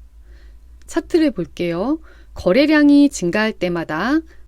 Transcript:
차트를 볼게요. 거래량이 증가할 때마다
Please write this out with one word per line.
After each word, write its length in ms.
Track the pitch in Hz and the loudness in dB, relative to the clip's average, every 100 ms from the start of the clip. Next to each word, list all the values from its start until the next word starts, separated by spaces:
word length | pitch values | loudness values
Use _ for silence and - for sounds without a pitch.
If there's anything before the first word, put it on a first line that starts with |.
| - - - - - - - - - | -20 -20 -20 -20 -20 -20 -20 -20 -8
차트를 440 | 330 - 339 302 | -8 -2 -2 0
볼게요. 680 | 202 170 - 175 170 226 320 - - - | -2 -10 -6 -6 -4 -4 -6 -8 -20 -20
거래량이 760 | - 180 208 302 311 294 285 285 | -6 0 2 4 4 6 6 4
증가할 440 | - 175 214 220 | 0 -4 -2 -4
때마다 680 | - 180 170 160 156 220 311 - - | -4 -6 -6 -6 -6 -2 -4 -4 -20